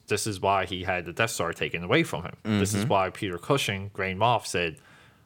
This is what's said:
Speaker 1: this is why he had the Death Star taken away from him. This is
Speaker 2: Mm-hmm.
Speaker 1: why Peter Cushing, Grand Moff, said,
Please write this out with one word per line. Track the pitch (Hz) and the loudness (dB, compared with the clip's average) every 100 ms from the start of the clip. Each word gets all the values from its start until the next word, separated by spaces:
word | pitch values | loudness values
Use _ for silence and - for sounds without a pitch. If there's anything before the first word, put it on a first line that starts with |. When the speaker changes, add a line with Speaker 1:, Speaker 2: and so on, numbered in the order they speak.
| - | -4
Speaker 1:
this | 123 117 | -2 -2
is | 98 | 0
why | 98 98 92 | 2 2 2
he | 92 | -4
had | 90 90 85 | -2 -2 -2
the | |
Death | 85 117 | 0 0
Star | - 85 | 0 -2
taken | 80 76 80 | -2 -4 -4
away | 90 135 | 2 2
from | 165 78 | 2 -2
him. | 82 - 107 107 | -8 -8 0 2
This | 98 | 2
is | 104 | 2
Speaker 2:
Mm-hmm. | 107 | 2
Speaker 1:
why | 98 92 | 2 2
Peter | - 101 87 | -2 -6 -4
Cushing, | - 139 131 98 101 | 0 0 0 -4 -6
Grand | - 95 92 | -6 -4 2
Moff, | 117 113 - | 2 2 0
said, | 95 85 76 - - - _ | -2 -2 -4 -16 -20 -20 _